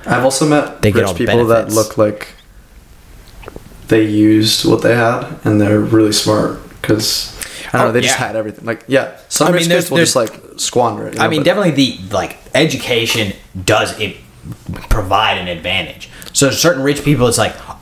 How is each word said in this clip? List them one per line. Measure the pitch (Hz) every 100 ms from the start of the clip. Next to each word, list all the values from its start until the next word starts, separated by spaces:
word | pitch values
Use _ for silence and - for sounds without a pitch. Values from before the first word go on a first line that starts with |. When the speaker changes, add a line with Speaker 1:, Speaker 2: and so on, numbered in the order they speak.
| -
Speaker 1:
I've | 123
also | 131 - 156
met | 147 - -
Speaker 2:
They | 107
get | 107
Speaker 1:
rich | 98
Speaker 2:
all |
the | 85 117
Speaker 1:
people | 117 113
that | 113 104
Speaker 2:
benefits. | 107
Speaker 1:
look | 107 -
like | 107 - - - - - - - - - - - - - - - - - -
they | 110
used | 107 104 107 107 107 -
what | - 113
they | 110
had, | 120 117 123 - -
and | - 107
they're | 104 104
really | 107 113 107
smart, | 104 107 107 - - - -
'cause, | - 107 107 - - - - - -
I | 123
don't |
Speaker 2:
Oh, | 120
Speaker 1:
know, |
they | 117
just | 117 131
Speaker 2:
yeah. | 113
Speaker 1:
had | 110
everything. | 107 104
Like, | 110 113 -
yeah, | 131 117 - -
some | - 180
Speaker 2:
I |
Speaker 1:
rich | 175
Speaker 2:
mean, | 165
Speaker 1:
kids | 175 170
Speaker 2:
there's, |
Speaker 1:
will | 151
just, | 160
Speaker 2:
there's | 131 110
Speaker 1:
like, | - - -
squander | - - 117 104 110
it, |
you | -
Speaker 2:
I |
Speaker 1:
know, | 165
Speaker 2:
mean, | 156
Speaker 1:
but |
Speaker 2:
definitely | 143 190 185
the, | 143 131 - 95
like, | 101 80 - -
education | - 131 131 - 117 113 117 101 104 - 95
does | 92 110 - -
it | 101 85 - - - - - 87 -
provide | 107 98 98 107 101
an | 90
advantage. | 85 90 95 78 - - - -
So | - -
certain | - 156 135
rich | 139 147
people, | 147 139 123
it's | 117
like, | 98 - - -